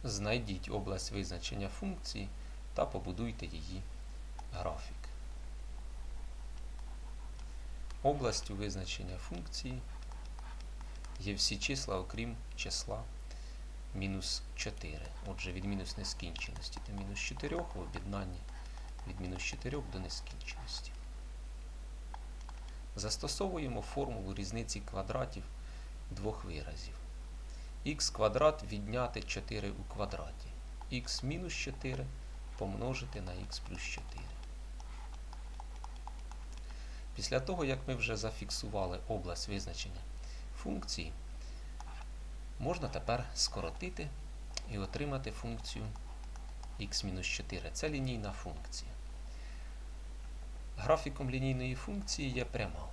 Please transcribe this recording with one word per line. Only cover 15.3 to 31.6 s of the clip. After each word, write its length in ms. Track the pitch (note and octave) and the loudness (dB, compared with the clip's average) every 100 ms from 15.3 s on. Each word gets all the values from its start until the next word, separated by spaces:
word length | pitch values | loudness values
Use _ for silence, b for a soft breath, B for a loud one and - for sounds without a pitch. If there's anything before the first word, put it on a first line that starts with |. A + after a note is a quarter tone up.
| F#2+ F#2+ | -2 0
від 120 | F#2 | 2
мінус 320 | G2 G2 F#2 - | 2 2 2 0
нескінченності 840 | F#2+ - E2+ E2 - - - - - | -2 0 -2 0 -2 -2 -2 -2 -2
до 60 | |
мінус 260 | G2+ G2 G2+ | -2 0 0
чотирьох 560 | - C3 - E3 - | 0 0 2 2 0
в 60 | G2+ | -2
об'єднанні 580 | F2+ - G2 G2 F#2+ F2+ - B B B B - - | -2 -2 0 0 0 -2 -4 B B B B -4 -4
від 120 | F#2+ | 0
мінус 220 | F#2 F2+ | 0 2
чотирьох 420 | - - B2 C#3+ - | 0 0 0 0 0
до 60 | F#2 | -2
нескінченності. 960 | F#2 - - - - - - - - - - - - - - - - - - - - - - - - B B B B G2+ | 0 -2 -4 -4 -4 -4 -2 -2 -2 -4 -4 -4 -4 -4 -4 -4 -4 -4 -4 -4 -4 -4 -4 -6 -6 B B B B 0
Застосовуємо 840 | G#2 - C#3+ - G3 F3+ C#3 A#2 | 2 2 2 2 4 4 2 0
формулу 520 | - - B2+ A2 G2 | 0 2 2 2 0
різниці 460 | F#2+ G2 A2+ A2+ - | 0 2 0 0 0
квадратів 640 | - G2 G2+ B2 B2+ G2+ - - B B B B - | 0 0 2 2 2 0 -4 -4 B B B B -4
двох 340 | F#2+ G#2 A2 | 2 2 2
виразів. 500 | F#2+ D#2 D2 D2+ G1+ - - - - - B B B B C#3 | 0 -2 -2 -2 -4 -4 -6 -6 -6 -4 B B B B 0
Ікс 240 | D3+ - | 2 2
квадрат 540 | - G#2+ B2+ D#3 D3+ | 8 8 10 10 8
відняти 580 | G2 G#2 G2+ A#2+ A#2+ A2 | 0 0 2 2 2 2
чотири 480 | - - - G#2+ G2+ | 0 0 0 0 2
у 240 | G2+ G2 | -2 -4
квадраті. 540 | G2+ G2+ E2 D2+ - - - - - - | 0 0 0 -2 -4 -6 -6 -6 -6 0
Ікс 320 | B2+ B2 - | 0 2 2
мінус 300 | C3 E3+ F3+ | 2 2 0
чотири 540 | D3+ | 0